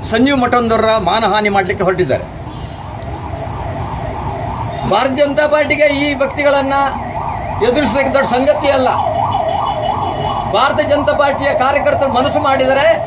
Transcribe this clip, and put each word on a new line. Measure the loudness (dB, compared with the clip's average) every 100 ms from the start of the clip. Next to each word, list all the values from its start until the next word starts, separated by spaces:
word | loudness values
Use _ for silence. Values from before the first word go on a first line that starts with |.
| 0
ಸಂಜೀವ್ | 2 4 2
ಮಠಂದೂರರ | 2 2 2 2 2 2 2
ಮಾನಹಾನಿ | 2 2 2 2 0
ಮಾಡಲಿಕ್ಕೆ | 0 0 0
ಹೊರಟಿದ್ದಾರೆ. | 0 0 0 -4 -10 -12 -10 -10 -10 -12 -10 -8 -8 -8 -8 -6 -6 -6 -6 -6 -6 -6 -6 -6 -4 -6 -4 -6 -4 0
ಭಾರತೀಯ | 2 0 2
ಜನತಾ | 0 2 2
ಪಾರ್ಟಿಗೆ | 2 2 2 2 2
ಈ | 0 0
ವ್ಯಕ್ತಿಗಳನ್ನ | -2 0 2 2 2 0 0 -2 -6 -6 -6 -6 -6 0 2
ಎದುರಿಸಲಿಕ್ಕೆ | 2 2 0 2 2
ದೊಡ್ಡ | 2
ಸಂಗತಿ | 2 2 2 2 2
ಅಲ್ಲ. | 2 0 0 0 0 0 -2 -2 -2 -2 -2 -2 -4 -4 -4 -4 -2 0
ಭಾರತೀಯ | 2 0 2
ಜನತಾ | 2 2 2
ಪಾರ್ಟಿಯ | 0 2 0 2
ಕಾರ್ಯಕರ್ತರು | 2 2 0 0 0 0
ಮನಸ್ಸು | 0 0 2
ಮಾಡಿದರೆ | 2 2 4 4 2